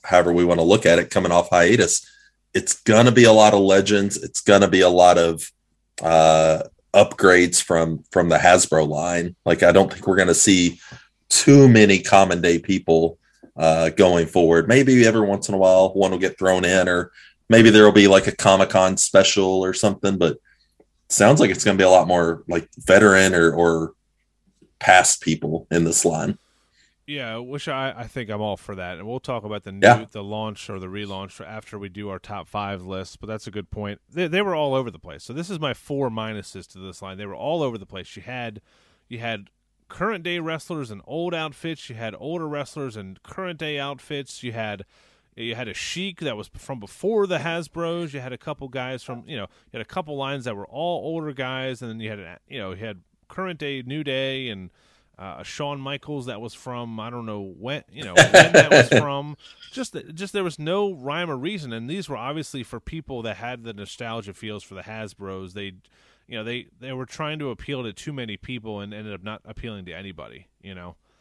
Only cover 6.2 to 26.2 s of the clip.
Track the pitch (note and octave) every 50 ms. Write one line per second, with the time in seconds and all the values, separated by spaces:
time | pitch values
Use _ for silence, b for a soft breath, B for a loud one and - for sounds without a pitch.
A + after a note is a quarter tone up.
6.2 | D#2+ D#2+ D#2+ D#2+ D#2+ D#2+ D#2 D#2+ - - _ _ _ _ - G2+ G#2 G#2 - -
7.2 | - F#2+ F2+ F2+ F2+ F2 F2 - - - F2+ E2 E2 E2 D#2+ D2+ - _ - F#2
8.2 | F2 E2+ D#2+ D2+ F2+ F2 F2 - - - D2+ D#2 D#2 D2+ D2 D2+ E2 F2 F2 E2+
9.2 | E2+ F2+ F2 _ - F2 F2 E2+ F#2 F2 F2 F#2+ F#2+ - - - - G2 F#2 F#2+
10.2 | F#2 F2+ E2+ - - - F#2+ F2+ F2 F2 E2+ B B B B B B B B _
11.2 | _ - - - - D3 C#3 C#3+ C#3 C3 A#2 A2 G#2+ G2+ G2 F2+ - - - G2
12.2 | G2 F#2 F2 F2 E2+ F2 E2+ E2 - - F#2+ F#2 - - E2 D#2+ E2 E2 - -
13.2 | b b b b b b _ D2+ D#2+ D#2+ D#2+ E2 E2 E2 E2 - F#2+ F2+ F2 E2+
14.2 | E2 D2+ - F2+ E2+ D#2+ E2+ E2 D#2+ F2+ A#2 C#3 C3+ C3 B2+ B2 A#2 A2+ A2 A2
15.2 | G#2+ G2 G2+ G2 - - G2+ F#2+ F#2+ F#2 F#2 F#2 F#2+ F#2 F#2 G2 G2 F#2 F#2 F2
16.2 | F#2+ F#2 - - F#2+ F#2 F#2 F#2 F#2 F2 F#2 F#2+ F2+ F2+ F2+ F2+ F2 - b b
17.2 | b b b b b - A2+ A#2 A2 A2+ G#2 G#2+ G#2+ G#2 G#2 G#2+ G2+ G2 F#2+ F#2+
18.2 | - - - - - G2+ G2 F#2+ F#2+ - - F#2+ F#2 F#2 F#2+ - - - - G2
19.2 | F#2+ - - G#2 F#2+ F#2+ F#2+ F#2 F#2 F#2 F#2 - - G#2 G2 - - G2 G2 F2+
20.2 | F2 D#2 C#2+ - _ _ _ _ _ _ _ _ _ _ _ _ _ - - -
21.2 | G2+ A#2 C#3+ D#3 - G2 F2+ - - G#2+ F#2+ F#2+ F#2+ F#2 F#2 F2+ D#2+ F2 F2+ F2
22.2 | E2+ E2 E2 - - - F2 E2+ - - _ - - - F#2 G2+ G#2+ G2+ F#2+ F#2+
23.2 | F#2+ F#2 F2+ E2+ E2+ E2 D2+ E2 E2+ E2+ E2 E2 D#2+ D#2+ - _ _ _ _ _
24.2 | _ _ _ _ _ _ _ _ _ _ _ - - - F#2 F2+ F2 - - -
25.2 | - E2+ D#2+ D#2 - D2 D#2+ D#2+ - - E2 E2+ E2 E2 E2 - - E2+ D#2 D#2+